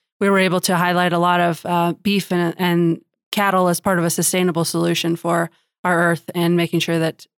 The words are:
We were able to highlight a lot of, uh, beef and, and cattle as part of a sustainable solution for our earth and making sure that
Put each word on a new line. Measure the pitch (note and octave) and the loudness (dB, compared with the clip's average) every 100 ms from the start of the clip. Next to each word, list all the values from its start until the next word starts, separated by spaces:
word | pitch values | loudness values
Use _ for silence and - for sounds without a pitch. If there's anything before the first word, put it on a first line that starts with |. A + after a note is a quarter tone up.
| _ _ | _ _
We | G3+ | 0
were | G3 | 2
able | F#3 F3+ | 2 0
to | F#3 F3 | 0 0
highlight | F3 F3 F3+ | 2 2 0
a | E3+ | 2
lot | F3 F3 | 2 2
of, | F3 D#3+ | 0 -2
uh, | F3+ F3 E3+ - | -2 0 0 -2
beef | G3+ G3+ - | -2 -2 0
and, | F3+ E3+ - | -2 -2 -2
and | F3+ E3+ E3+ E3 _ _ _ | 0 2 0 -2 _ _ _
cattle | - G3+ F#3+ F3+ | -2 0 2 2
as | E3+ | 0
part | G3+ F3+ | 0 0
of | |
a | E3 | 0
sustainable | E3+ E3+ F#3 F3+ E3+ E3 | -2 -2 0 0 0 -2
solution | E3 E3+ E3 E3 E3+ | -2 -2 -2 -2 -4
for | E3+ E3+ E3+ - _ _ | -2 -2 -2 -8 _ _
our | F3+ E3+ E3+ | -2 2 2
earth | E3 - | 0 -4
and | F3 E3+ F3 | -2 2 2
making | E3+ E3+ | 0 -2
sure | E3 E3 | 0 0
that | D#3+ - - | -2 -4 -18